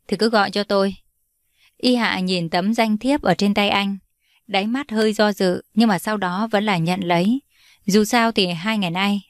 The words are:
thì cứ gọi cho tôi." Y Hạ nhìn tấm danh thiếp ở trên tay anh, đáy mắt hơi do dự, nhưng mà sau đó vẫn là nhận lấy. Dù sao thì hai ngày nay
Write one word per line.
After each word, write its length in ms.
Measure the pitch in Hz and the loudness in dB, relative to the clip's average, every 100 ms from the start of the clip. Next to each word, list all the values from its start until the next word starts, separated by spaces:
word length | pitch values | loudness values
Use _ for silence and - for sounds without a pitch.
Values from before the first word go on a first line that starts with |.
| - | -8
thì 80 | 180 | -2
cứ 140 | 220 | 2
gọi 200 | 220 196 | 2 0
cho 140 | 202 | -2
tôi." 300 | 202 202 196 190 _ _ _ _ _ _ _ _ | 0 0 0 -4 _ _ _ _ _ _ _ _
Y 180 | 254 | 0
Hạ 260 | 247 214 190 | 2 0 -2
nhìn 300 | 185 185 165 | -2 -2 0
tấm 240 | 180 196 | -2 0
danh 240 | 226 226 214 | 0 0 0
thiếp 240 | 254 294 | 0 0
ở 120 | - | 0
trên 200 | 170 202 | 2 2
tay 140 | 208 208 | 2 0
anh, 300 | 196 196 196 - _ _ _ - | 0 -2 -6 -12 _ _ _ -6
đáy 200 | 196 214 | -4 -2
mắt 240 | 254 285 | -4 -4
hơi 220 | 220 220 | 0 0
do 200 | 214 208 | 2 0
dự, 300 | 202 185 185 - | 2 0 -2 -2
nhưng 140 | - 226 | 2 2
mà 100 | 180 | 2
sau 180 | - 214 | -2 -4
đó 320 | 185 180 226 | -4 -2 -2
vẫn 140 | 202 | 0
là 140 | 214 180 | 0 0
nhận 220 | 165 185 | 0 -2
lấy. 420 | 175 175 185 269 - _ _ _ - | 0 2 2 0 -4 _ _ _ 0
Dù 180 | 202 | 2
sao 280 | 214 247 226 | 2 2 0
thì 140 | 220 185 | 0 -2
hai 320 | 165 208 220 | -2 -4 -2
ngày 120 | 185 | -2
nay 300 | 175 202 202 - | -2 -2 -2 -4